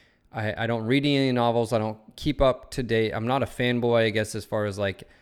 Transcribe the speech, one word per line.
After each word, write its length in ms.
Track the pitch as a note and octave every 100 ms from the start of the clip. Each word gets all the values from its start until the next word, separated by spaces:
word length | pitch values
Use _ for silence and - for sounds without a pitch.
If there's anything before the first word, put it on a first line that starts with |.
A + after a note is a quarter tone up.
| _ _ _
I, 340 | A#2 G#2+ -
I 20 | A2+
don't 180 | A#2
read 220 | A2 C#3 C#3+
any 260 | C#3 C3+
novels. 400 | B2 A#2 A#2 A2+
I 60 | A#2
don't 200 | G#2+ G#2+ - -
keep 260 | D3+ C3+
up 280 | C3+ - -
to 100 | -
date. 300 | A#2 A2+ A2
I'm 140 | A2 A2+
not 160 | C3+
a 40 | A#2+
fanboy, 580 | - B2 A#2+ A#2+ A#2
I 60 | A2+
guess, 240 | G#2+ G#2+
as 100 | G#2+
far 220 | - G#2+ G#2
as, 120 | G2
like, 260 | G2 F#2 - _